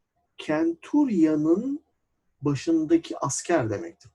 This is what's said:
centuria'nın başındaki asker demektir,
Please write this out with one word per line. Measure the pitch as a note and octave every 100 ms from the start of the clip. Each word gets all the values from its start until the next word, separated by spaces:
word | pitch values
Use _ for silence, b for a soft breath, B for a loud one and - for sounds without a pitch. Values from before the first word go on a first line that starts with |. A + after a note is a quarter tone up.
| _ _ _ - -
centuria'nın | D4+ E3 E3+ - D4 C#4 F#3+ D#3+ D#3 D#3 F3+ B3+ D4 - _ _ _ _ _
başındaki | C#3+ C#3+ - E3 D#3 E3 - -
asker | C#3+ - - E3+ A2
demektir, | G2+ E2+ - -